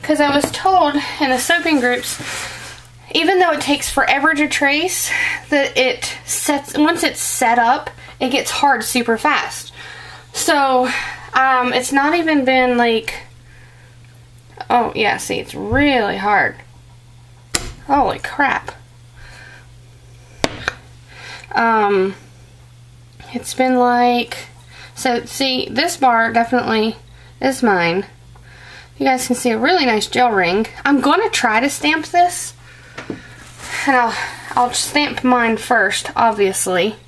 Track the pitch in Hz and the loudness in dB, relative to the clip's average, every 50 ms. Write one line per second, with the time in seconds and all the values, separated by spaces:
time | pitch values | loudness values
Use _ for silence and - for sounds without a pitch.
0 | - - 311 285 294 285 277 294 285 - - - - 381 381 359 330 285 277 285 | 0 -2 2 2 2 2 4 2 0 0 -4 -2 0 4 4 4 4 4 2 -2
1 | - - - - 294 254 262 247 - - 339 339 - 330 311 285 240 247 247 247 | -4 -4 -4 -4 0 0 0 0 2 0 0 0 2 2 0 2 2 0 0 -2
2 | 247 - - - - - - - - - - - - - - - - - - - | -4 -6 -8 -8 -10 -10 -10 -10 -10 -12 -12 -14 -16 -18 -18 -20 -20 -20 -20 -20
3 | - - - 311 330 320 392 359 370 339 311 285 - - 285 285 - - - - | -20 -4 -2 0 2 2 4 4 4 2 2 -2 0 -2 -2 -2 -2 -2 0 0
4 | - - 262 277 277 311 311 285 302 294 - - 294 277 285 294 330 370 - - | 2 2 0 2 2 2 2 2 0 0 0 0 2 2 2 2 0 -2 -2 -4
5 | - - - - - - - - - - 294 285 277 - - - 254 254 247 - | -4 -4 -2 -2 -2 -4 -4 -8 -4 0 2 2 2 2 0 0 0 0 0 -4
6 | - - - - - - - - - - 302 277 277 - - - 302 320 339 339 | -6 -10 -10 -12 -8 -6 -6 -4 0 0 0 0 -2 -4 0 2 2 2 2 0
7 | - 302 - - - - - - 254 247 240 247 233 233 254 - - - - - | -2 -2 -2 -4 -6 -6 -2 0 2 2 4 4 4 4 2 0 -2 -10 -14 -16
8 | - - - - 277 254 240 277 - - - - - 285 269 233 220 - - 247 | -20 -20 -8 -6 -4 -2 -2 -2 -2 -2 -2 0 2 2 2 2 0 -2 -2 -2
9 | 233 233 226 220 - 302 277 - - - - - - - - - - - - - | 0 0 -2 0 0 0 0 0 -2 -6 -10 -12 -14 -16 -18 -18 -18 -18 -18 -18
10 | - - - - - - - - - - - 285 277 269 262 254 254 247 - - | -18 -18 -20 -20 -20 -14 -6 -4 0 2 2 2 4 4 4 2 2 0 -2 -6
11 | - - - - - - - 254 262 262 262 254 254 254 254 254 254 - 277 277 | -6 -8 -12 -14 -16 -4 0 2 2 4 2 2 0 0 0 -2 -2 0 0 2
12 | 277 294 330 349 330 320 311 285 262 254 262 262 254 254 247 240 240 233 226 220 | 2 2 2 0 0 2 2 2 2 4 4 4 4 2 2 2 2 2 2 0
13 | 226 - - - - - - - - - - - - - - - - - - - | -2 -6 -12 -12 -16 -18 -20 -20 -20 -20 -20 -20 -20 -20 -20 -20 -20 -20 -20 -20
14 | - - - - - - - - - - - - - - - 240 233 - - - | -20 -20 -20 -20 -20 -20 -20 -20 -20 -20 -18 -16 -4 0 2 2 2 0 -2 -2
15 | 220 202 196 190 - - 196 - - - - - 190 208 226 269 294 294 269 247 | 0 0 0 -2 -4 -6 -6 -6 -6 -10 -10 -10 -6 -2 0 2 4 4 4 2
16 | 214 202 - 196 196 202 208 190 - - - - - - - - - - - - | 0 0 -2 -2 0 0 2 2 2 0 -4 -8 -20 -20 -20 -20 -20 -20 -20 -20
17 | - - - - - - - - - - - - - - - - - - 277 285 | -20 -20 -20 -20 -20 -20 -20 -20 -20 -8 -6 -6 -6 -6 -12 -14 -4 0 2 2
18 | 254 190 - - - - - - 285 262 - - - - - - - - - - | 2 0 -2 -6 -8 -12 -2 -2 0 0 0 -4 -6 -10 -18 -18 -20 -20 -20 -20
19 | - - - - - - - - - - - - - - - - - - - - | -20 -20 -20 -20 -20 -20 -20 -20 -20 -20 -20 -20 -20 -20 -20 -20 -20 -20 -20 -20
20 | - - - - - - - - - - - - - - - - - - - - | -20 -20 -20 -20 -20 -20 -6 -4 -4 -4 -4 -6 -8 -8 -10 -10 -20 -20 -20 -20
21 | - - - - - - - - - - - - 226 226 226 220 208 202 202 190 | -20 -20 -20 -20 -18 -18 -16 -18 -16 -4 -2 2 2 4 4 4 2 2 2 2
22 | 190 196 190 - - - - - - - - - - - - - - - - - | 0 0 -4 -10 -18 -20 -20 -20 -20 -20 -20 -20 -20 -20 -20 -20 -20 -20 -20 -20
23 | - - - - - - - 240 - - - - 262 254 254 247 247 247 240 240 | -20 -20 -20 -20 -20 -12 -12 -10 -10 -8 0 0 2 2 4 4 4 4 4 4
24 | 240 247 240 240 233 - - - - - - - - - - - - - - - | 4 4 2 2 -2 -4 -8 -14 -14 -16 -20 -20 -20 -20 -20 -20 -20 -20 -14 -6
25 | - 262 240 233 233 - - - 269 269 254 254 - - - 233 311 349 349 - | -2 -2 -2 -2 -4 -8 -6 -4 -2 -2 -2 -2 -4 -4 -2 -2 -2 -2 -2 2
26 | 277 254 233 226 226 226 226 226 233 233 254 247 233 226 226 220 214 226 220 - | 2 4 4 4 2 2 2 0 0 2 0 0 0 0 0 0 0 0 -2 -6
27 | - - - - - - - - - 269 262 - - 220 196 180 170 170 165 190 | -14 -20 -20 -20 -20 -20 -12 -2 -2 -2 0 2 2 2 2 4 2 0 0 -2
28 | 202 - - - - - - - - - - - - - - - - - - - | -4 -6 -12 -20 -20 -20 -20 -20 -20 -20 -20 -20 -20 -20 -20 -20 -20 -20 -8 -2
29 | 277 269 262 254 254 - 254 240 - 247 226 220 233 294 370 359 294 247 220 208 | 0 2 2 0 0 -2 -2 0 0 0 0 2 2 2 2 2 2 2 2 0
30 | 196 - - 233 247 240 220 196 180 170 180 202 220 - - - - 254 285 269 | -2 -2 0 2 2 2 2 2 0 2 2 0 -2 -2 -6 -4 0 2 2 2
31 | 247 285 311 359 453 440 - - - 233 214 220 247 285 - - - 294 311 330 | 4 2 2 2 2 0 -2 0 0 2 2 2 0 0 -4 -2 -2 0 0 0
32 | 311 - - 349 349 359 349 - - - - - - - - - - - - - | -4 -2 2 2 2 4 2 -4 -10 -10 -12 -18 -20 -20 -20 -20 -20 -18 -16 -16
33 | - - - - - - - - - - - - - - - - - 285 269 247 | -12 -12 -12 -14 -14 -20 -20 -20 -20 -20 -20 -18 -14 -10 -8 -4 0 2 2 4
34 | 240 226 - - - - - - - - - 254 247 247 247 - - - - 294 | 2 2 0 -4 -8 -8 -10 -14 -14 -6 0 0 0 0 0 -2 -4 -2 0 0
35 | 294 277 233 - - 254 254 247 233 226 226 214 - - 247 226 196 196 - - | -2 0 -4 -2 0 2 2 2 2 0 0 -2 0 0 2 2 2 2 -2 -4
36 | - - - - 233 233 - - 202 190 190 - - 185 185 180 170 214 220 - | -6 -6 -2 2 2 2 2 2 0 0 0 -2 -2 -2 0 0 0 0 -2 -6
37 | - | -16